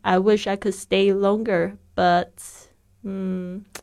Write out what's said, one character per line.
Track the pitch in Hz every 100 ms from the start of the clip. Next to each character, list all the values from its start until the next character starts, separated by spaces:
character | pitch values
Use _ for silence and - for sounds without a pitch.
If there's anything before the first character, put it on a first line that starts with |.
I | - 185
wish | 196 214 208
I | 196
could | 208
stay | 190 - 190 196
longer, | 196 196 214 226 185 175 202 _ -
but, | 180 175 180 - - - - _ _ _
嗯， | 202 190 190 185 180 185 196 -